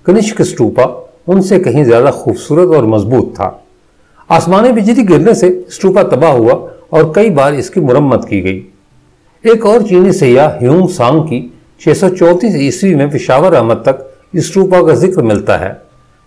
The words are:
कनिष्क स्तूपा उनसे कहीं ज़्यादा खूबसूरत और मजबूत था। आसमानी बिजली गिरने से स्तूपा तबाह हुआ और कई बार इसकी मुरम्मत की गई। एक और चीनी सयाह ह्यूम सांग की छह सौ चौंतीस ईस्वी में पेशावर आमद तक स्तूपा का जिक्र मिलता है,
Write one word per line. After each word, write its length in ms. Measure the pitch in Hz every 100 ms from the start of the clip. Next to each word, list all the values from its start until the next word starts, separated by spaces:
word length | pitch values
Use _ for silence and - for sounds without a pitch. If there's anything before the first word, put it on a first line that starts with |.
| -
कनिष्क 360 | 208 214 -
स्तूपा 420 | 143 - 110 113 127 - - _ -
उनसे 320 | 190 190 190
कहीं 240 | 131 127
ज़्यादा 280 | 131 113 139
खूबसूरत 540 | - 123 98 - 151 175
और 160 | 156 110
मजबूत 440 | 110 101 127 -
था। 180 | - 95 - _ _ _ _ _ _ -
आसमानी 420 | 165 165 190 247
बिजली 320 | 233 202 254
गिरने 300 | 202 147 180 202
से 140 | 180 180 -
स्तूपा 320 | - 190 196 175
तबाह 260 | 127 160
हुआ 220 | 127 113 - - - _
और 200 | 160 160 202
कई 140 | 220
बार 220 | 143 139 143
इसकी 260 | - 190
मुरम्मत 440 | 143 127 143 110 -
की 160 | 101
गई। 220 | 90 95 - _ _ _ _ _ _ _
एक 220 | 226 220 -
और 180 | -
चीनी 280 | - 180 196
सयाह 440 | - 135 123 151 -
ह्यूम 300 | 123 170 185
सांग 320 | - 120 156
की 160 | 156 120 - - _ _
छह 120 | 170
सौ 160 | 151 190
चौंतीस 440 | 180 170 180 233 160
ईस्वी 360 | 139 - 196 151
में 140 | 143
पेशावर 440 | 147 - 135 185 147
आमद 280 | 113 107 139
तक 200 | - - - _ 170
स्तूपा 420 | 156 196 190 180
का 140 | 160 -
जिक्र 260 | 185 185
मिलता 340 | 113 101 - 98
है, 140 | 92 - _ _ _ _